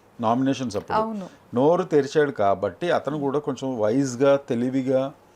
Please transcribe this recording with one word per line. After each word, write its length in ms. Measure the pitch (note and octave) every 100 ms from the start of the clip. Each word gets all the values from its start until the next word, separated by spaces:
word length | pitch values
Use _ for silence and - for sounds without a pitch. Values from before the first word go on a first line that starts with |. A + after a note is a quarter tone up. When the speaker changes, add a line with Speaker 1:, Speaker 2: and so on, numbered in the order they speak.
| _ -
Speaker 1:
నామినేషన్స్ 560 | A2+ A#2+ C3+ B2+ B2+ G2+
అప్పుడు. 220 | - A3
Speaker 2:
అవును. 300 | A3 G#3+ F3+ - _
Speaker 1:
నోరు 280 | - C#3+ F3
తెరిచాడు 480 | F3 D3+ C3+ D#3+ D3
కాబట్టి 600 | B2+ G2+ G2 G2+ F2+ F3
అతను 280 | C3 - D3+
కూడా 200 | C#3 C3+
కొంచెం 400 | D3 B2+ C3+ B2+
వైజ్‌గా, 580 | G#2+ B2+ C#3 A#2+ C3 C#3
తెలివిగా 760 | - A#2 B2 C3 C3 C3 C3+ - _